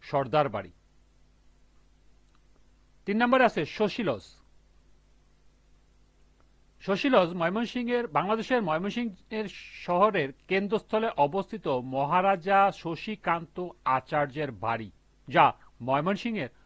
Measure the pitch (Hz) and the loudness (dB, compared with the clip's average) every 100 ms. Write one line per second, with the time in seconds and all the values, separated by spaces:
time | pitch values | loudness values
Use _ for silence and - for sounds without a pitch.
0 | - 143 127 151 139 104 85 - _ _ | -6 -4 0 0 0 -2 -10 -16 _ _
1 | _ _ _ _ _ _ _ _ _ _ | _ _ _ _ _ _ _ _ _ _
2 | _ _ _ _ _ _ - _ _ _ | _ _ _ _ _ _ -20 _ _ _
3 | - 214 240 254 240 - 151 - 208 - | -4 0 4 6 4 2 -4 -2 -2 0
4 | 190 107 - - - - _ _ _ - | -2 -2 -6 -20 -20 -20 _ _ _ -20
5 | _ _ _ _ - _ _ _ _ _ | _ _ _ _ -20 _ _ _ _ _
6 | _ _ _ _ _ _ _ _ - 190 | _ _ _ _ _ _ _ _ -4 0
7 | 285 240 170 180 165 208 240 247 233 240 | 4 4 4 0 -2 -2 -4 -4 -2 -2
8 | 233 147 180 226 - 254 185 160 196 233 | -2 -2 0 -2 0 0 0 -2 -2 -4
9 | 233 180 - 220 208 - - - - 175 | -6 -8 -12 -8 -8 -10 -18 -16 -2 4
10 | 208 196 135 - - 190 202 208 - 220 | 4 4 -2 -6 -2 -2 0 -2 0 -2
11 | 220 - 143 196 185 214 170 127 127 131 | -2 2 0 0 -6 -6 -2 -2 -2 -2
12 | 143 180 190 190 175 196 185 - 165 160 | 2 2 4 2 2 4 4 2 -8 -8
13 | - 214 180 170 165 - 180 - 131 131 | -8 -8 -2 -2 -4 -10 -10 -8 -2 -2
14 | - 151 139 131 147 104 113 113 107 - | 0 -2 -2 -4 -8 -6 -4 -4 -6 -16
15 | _ _ - 165 143 - - - 120 135 | _ _ -2 6 6 6 -12 -12 -2 0
16 | 165 202 233 220 127 _ | 0 -2 -4 -6 -8 _